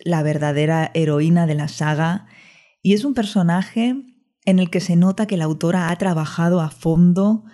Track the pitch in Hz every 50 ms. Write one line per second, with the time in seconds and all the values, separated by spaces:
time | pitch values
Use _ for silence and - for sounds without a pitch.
0 | - 170 170 156 147 151 151 165 151 147 143 147 151 151 160 160 160 - - 165
1 | 160 151 147 147 151 160 170 175 170 160 151 147 147 147 - - 156 151 151 147
2 | 160 165 175 202 - - - - - - _ _ _ _ _ _ - 185 202 208
3 | 233 285 262 240 214 202 - 202 175 170 170 185 185 - - 226 233 247 254 277
4 | 262 - _ _ _ _ _ _ _ 196 185 185 185 170 180 180 - - 175 170
5 | 180 190 190 - 220 202 202 175 160 156 156 156 - 170 180 185 175 165 175 170
6 | 190 190 170 160 156 - - - 170 170 180 180 160 151 - - - 165 165 165
7 | 175 175 175 190 196 208 220 220 - -